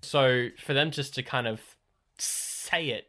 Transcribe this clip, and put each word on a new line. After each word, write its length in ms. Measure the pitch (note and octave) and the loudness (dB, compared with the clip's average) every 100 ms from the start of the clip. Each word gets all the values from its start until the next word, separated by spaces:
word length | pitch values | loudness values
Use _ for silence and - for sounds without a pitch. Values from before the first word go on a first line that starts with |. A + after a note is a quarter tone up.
So 460 | - D3 C3 B2 B2 - | -2 4 6 6 2 -4
for 160 | - | -2
them 160 | C#3 D#3 | 0 0
just 240 | D3 C3+ | -2 -6
to 80 | - | -6
kind 240 | B2+ B2+ A#2 | -4 -2 -2
of 140 | A2 - - _ _ _ - | -4 -8 -20 _ _ _ -6
say 680 | - - - - - E3+ D3+ | -4 -2 -4 -6 -4 -2 -2
it, 160 | G#2+ | -4